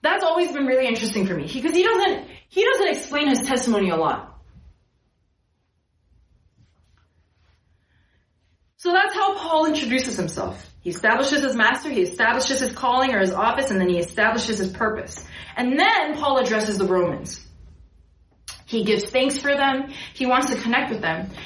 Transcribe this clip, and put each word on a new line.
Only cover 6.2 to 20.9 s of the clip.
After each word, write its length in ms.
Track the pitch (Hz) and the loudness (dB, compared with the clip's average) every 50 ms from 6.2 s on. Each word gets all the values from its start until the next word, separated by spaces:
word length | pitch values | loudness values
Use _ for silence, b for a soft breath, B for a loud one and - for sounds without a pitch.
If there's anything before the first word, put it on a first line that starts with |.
| _ _ _ _ _ _ _ _ - _ _ _ _ _ _ _ _ _ _ _ _ _ _ _ _ _ _ _ _ _ _ _ _ _ _ _ _ _ _ _ _ _ _ _ _ _ _ _ _ _ _ _ | _ _ _ _ _ _ _ _ -20 _ _ _ _ _ _ _ _ _ _ _ _ _ _ _ _ _ _ _ _ _ _ _ _ _ _ _ _ _ _ _ _ _ _ _ _ _ _ _ _ _ _ _
So 140 | - 349 | -2 2
that's 220 | 349 370 403 392 - | 4 4 2 2 0
how 220 | 427 392 392 392 | 0 0 0 0
Paul 300 | - 330 330 320 311 311 | -2 -2 0 2 2 2
introduces 500 | 311 302 - 254 226 247 262 - - - | 2 0 -2 -2 0 -2 -2 -2 -2 -4
himself. 500 | - 175 160 - - 95 87 - - - - - - | -4 -6 -6 -4 -6 -6 -8 -8 -12 -16 -20 -20 -10
He 80 | - 175 | -8 -8
establishes 540 | 165 - - 220 226 247 277 277 294 285 | -8 0 2 2 2 2 2 0 2 0
his 120 | 269 269 254 | 0 0 0
master, 360 | 233 220 226 254 - - 311 | 2 2 2 2 0 -4 -4
he 100 | 262 214 | 0 0
establishes 600 | 180 175 - - 226 226 220 262 254 - 269 262 | 0 0 0 0 0 2 2 0 0 -2 -2 -2
his 120 | 269 233 | -2 -4
calling 400 | - - 262 254 240 254 262 262 | -4 -2 0 2 2 2 2 2
or 60 | 247 202 | 2 2
his 120 | 190 185 | 2 0
office, 400 | 185 - 208 233 233 - 269 269 | 0 0 0 0 2 0 0 0
and 80 | 208 190 | 2 2
then 120 | 185 180 | 2 2
he 80 | 175 175 | 2 0
establishes 580 | 175 170 - - 214 220 226 233 - - 220 | 0 -2 0 2 2 2 2 0 -2 -2 -2
his 140 | 196 185 190 | -2 -2 -4
purpose. 520 | - - 226 214 214 214 - - - - B B B B B B B | -2 -2 -2 -2 -2 -4 -8 -12 -14 -18 B B B B B B B
And 240 | - 247 247 262 302 | -4 -2 0 2 2
then 380 | 359 427 453 392 311 302 302 | 4 4 4 2 0 -2 -4
Paul 220 | 294 294 277 269 262 | -2 0 2 2 2
addresses 400 | 233 202 220 214 202 214 202 190 | 2 2 0 0 0 -2 0 0
the 80 | 190 | 0
Romans. 600 | 180 185 180 175 165 147 123 - - - - - - - - - - - - - _ _ _ _ _ _ _ _ _ _ _ _ - - - - | 2 2 2 2 0 -2 -6 -10 -12 -14 -16 -18 -20 -20 -20 -20 -20 -20 -20 -20 _ _ _ _ _ _ _ _ _ _ _ _ -20 -20 -20 -14
He 200 | - - 226 196 | -6 -4 -2 2
gives 200 | 214 214 196 - | 2 2 2 0
thanks 320 | - - 262 269 277 277 | 0 0 2 2 2 0
for 180 | - - 285 285 | -2 0 0 2
them. 380 | 277 277 269 262 262 277 B B B B B B | 2 2 2 2 0 -4 B B B B B B
He 100 | - 262 | -4 0
wants 240 | 254 254 330 - 285 | 2 2 2 2 0
to 80 | 254 | -2
connect 340 | 208 - 226 233 269 269 - | -2 -2 0 0 0 0 -2